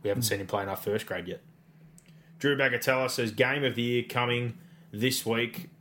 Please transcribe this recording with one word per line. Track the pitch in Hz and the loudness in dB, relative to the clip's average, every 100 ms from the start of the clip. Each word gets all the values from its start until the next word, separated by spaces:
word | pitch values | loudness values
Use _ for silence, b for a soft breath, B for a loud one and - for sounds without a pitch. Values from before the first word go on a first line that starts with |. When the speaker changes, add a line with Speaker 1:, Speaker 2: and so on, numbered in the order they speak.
Speaker 1:
We | 101 | 0
haven't | 104 | 0
Speaker 2:
Hmm. | 117 | 0
Speaker 1:
seen | 101 | -2
him | 92 | -2
play | 104 | -2
enough | 98 95 | -2 -4
first | - 107 | -2 -2
grade | - 90 87 | -2 -8 -8
yet. | - - - - - - - B B B - | -12 -14 -20 -20 -20 -20 -20 B B B 0
Drew | 143 139 | 2 4
Bagatella | 135 120 - 131 127 | 2 2 2 2 2
says, | - 113 | 0 0
"Game | 107 127 143 | 2 2 4
of | 135 | 0
the | 120 | 0
year | 120 120 117 | 0 0 0
coming | 123 120 120 120 - B B B | 0 0 0 -2 -8 B B B
this | 104 127 127 | 0 0 0
week | 113 113 117 - - - | 0 0 -2 -6 -14 -18